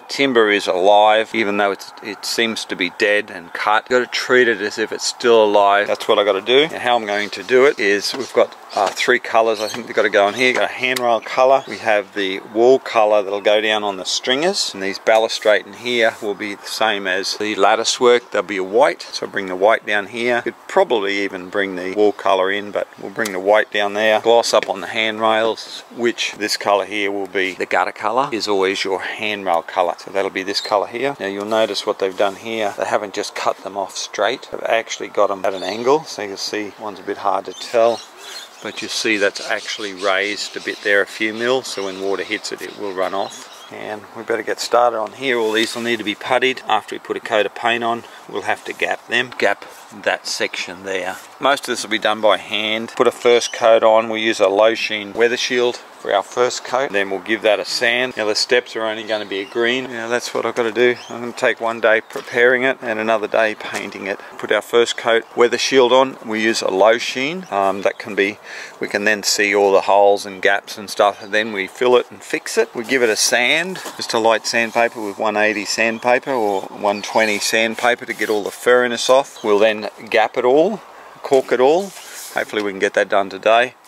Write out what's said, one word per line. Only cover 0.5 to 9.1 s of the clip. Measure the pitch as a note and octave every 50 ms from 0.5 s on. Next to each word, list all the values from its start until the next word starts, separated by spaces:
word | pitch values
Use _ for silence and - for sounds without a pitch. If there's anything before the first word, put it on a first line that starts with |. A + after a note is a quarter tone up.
| G#2 G2+ F2 G2
alive | F2 F2+ F2+ G2+ G#2 G2+ G#2 G#2+ G#2+ A2 A2 - -
even | A2+ A2+ G2+ G2+
though | G2+ G#2 G2+
it's, | F#2+ - - - - -
it | - A2+ G2 - -
seems | - - - A#2 A2+ A2 - -
to | - G#2
be | F2+ F#2+ F2
dead | - - A2 G#2 G#2 G#2 G2+ G#2
and | G2+ F#2 E2+ E2+
cut. | - - - G#2+ G#2+ A2 - -
You've | B2+ B2+
got | A#2+ -
to | - -
treat | - - B2+ B2+ B2
it | A#2 A2+ F#2
as | G2+ G#2 - -
if | A2 G2+
it's | - - -
still | - - - - A#2+ A#2 A2+ A2
alive. | G#2 G#2 G#2 G2+ G2+ G2+ G2+ G#2 -
That's | G#2 - -
what | - A2 G#2
I | G#2
gotta | G#2 G2 F#2+
do. | G2+ A2+ B2 C#3 D3+ D#3+
Now | - F#2+
how | - B2 A#2+
I'm | A#2 A2
going | G2+ G2+ G#2 G#2 G2
to | - G#2
do | F#2+ F#2+ B2+ B2+ C3
it | D3 D3 -
is | A2 G2+ G2+ G2+ F#2+ - -
we've | C3+ A#2 -
got, | - A#2+ G#2 - - - - - -
uh, | G#2 G2+
three | F#2 - - - -